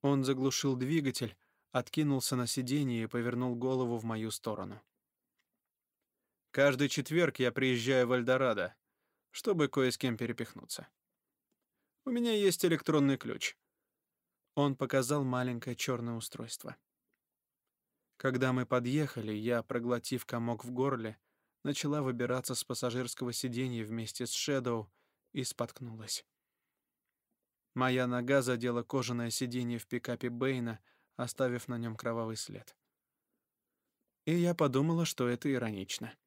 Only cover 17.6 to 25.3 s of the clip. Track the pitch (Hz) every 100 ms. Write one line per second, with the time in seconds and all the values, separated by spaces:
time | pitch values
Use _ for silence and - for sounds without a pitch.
17.6 | _ _ _ _ _ _ 135 127 131 127
18.6 | 123 127 120 143 147 - 107 107 110 120
19.6 | 113 123 117 120 - 127 - 120 117 117
20.6 | 120 123 135 127 110 110 _ _ _ _
21.6 | 139 143 147 147 135 123 120 127 - 123
22.6 | - 123 127 120 123 - 123 117 131 117
23.6 | 131 117 107 113 113 - 120 - - 139
24.6 | 123 117 107 _ _ _ _